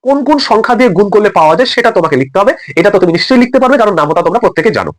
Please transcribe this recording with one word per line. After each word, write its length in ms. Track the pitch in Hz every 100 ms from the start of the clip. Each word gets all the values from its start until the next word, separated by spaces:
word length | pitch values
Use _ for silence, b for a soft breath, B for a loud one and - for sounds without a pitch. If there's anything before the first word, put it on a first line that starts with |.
| 254
কোন 100 | 277 254
কোন 100 | 302 -
সংখ্যা 260 | 220 220 233
দিয়ে 120 | 247 180
গুণ 100 | 202
করলে 160 | 208 208 185
পাওয়া 160 | 156 165
যায় 100 | 254
সেটা 160 | - 233 202
তোমাকে 200 | 160 135
লিখতে 140 | 135 185
হবে। 120 | 208 330 B 143
এটা 120 | 190
তো 60 | 196
তুমি 100 | 175 170
নিশ্চয়ই 240 | - 254
লিখতে 160 | 240 262
পারবে, 140 | 247 226
কারণ 120 | 214 170
নামতা 200 | 147 160 170
তোমরা 160 | 226
প্রত্যেকে 260 | 185 - 156 139
জানো। 120 | 82